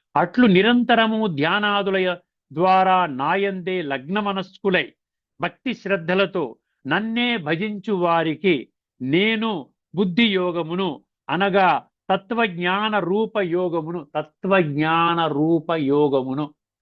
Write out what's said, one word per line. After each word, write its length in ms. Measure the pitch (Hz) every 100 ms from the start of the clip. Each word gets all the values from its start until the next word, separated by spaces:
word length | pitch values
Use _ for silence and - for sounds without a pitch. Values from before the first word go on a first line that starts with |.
| _ 147
"అట్లు 320 | 175 247 247
నిరంతరము 800 | 180 208 247 240 233 220 220 214
ధ్యానాదులయ 880 | 143 156 202 208 202 196 190 185 175 _ _ _
ద్వారా 520 | 147 185 190 190 185 170
నాయందే 760 | 131 143 190 202 190 175 185
లగ్న 380 | 151 135 139 202
మనస్కులై 760 | 202 190 190 - 202 180 131 _ _ _ _ -
భక్తి 320 | 165 - 254
శ్రద్ధలతో 840 | 220 190 190 160 190 190 190 131 - _ _ 131
నన్నే 500 | 170 220 226 240 233
భజించు 560 | 147 165 214 208 220
వారికి 760 | 196 175 165 160 151 196 143 104 _ _ _
నేను 680 | 127 165 214 226 226 185 123 _ _ 160
బుద్ధి 280 | 202 170
యోగమును 800 | 226 190 180 170 160 175 190 127 _ _ -
అనగా 580 | 160 196 196 180 139 - _ -
తత్వజ్ఞాన 880 | 190 196 233 226 170 180 196 214 208
రూప 380 | 170 202 220 214
యోగమును", 680 | 185 175 180 165 156 175 139 151
తత్వజ్ఞాన 1120 | 151 _ 185 190 156 143 156 165 170 170 160
రూప 440 | 143 156 165 160
యోగమును. 840 | 165 139 147 147 135 131 131 147 - _ _